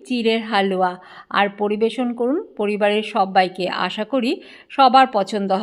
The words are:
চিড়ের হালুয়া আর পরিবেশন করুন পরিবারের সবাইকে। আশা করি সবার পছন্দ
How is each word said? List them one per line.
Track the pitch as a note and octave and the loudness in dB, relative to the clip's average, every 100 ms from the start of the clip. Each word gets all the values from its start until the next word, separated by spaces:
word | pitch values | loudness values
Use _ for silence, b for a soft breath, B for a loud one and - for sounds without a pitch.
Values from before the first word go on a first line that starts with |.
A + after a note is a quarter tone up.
| - | -4
চিড়ের | B3 A3+ A3+ A3 | -2 0 0 0
হালুয়া | G#3+ G3 F#3 F#3 F3+ B B B - | 0 0 0 -2 -4 B B B -2
আর | G3+ G3+ | -2 -2
পরিবেশন | G#3 G#3 A3+ A3 B3 A#3+ | -4 0 -2 -2 -4 -2
করুন | A#3+ D#4 A4 - | -2 -2 -6 -4
পরিবারের | G#3 G#3 G#3 G#3 G#3 A#3 | -4 0 0 0 -2 -2
সবাইকে। | F#3+ F#3+ F#3 F#3 G3+ - F3+ | 2 2 2 -2 -6 -4 -4
আশা | G3+ G#3+ | -4 -4
করি | C4+ A#3 F4+ B B B - | -2 -2 -4 B B B 2
সবার | C4 C4 C4 G#3+ | 6 6 4 2
পছন্দ | G3 G#3+ G3 F#3+ | -2 -2 0 0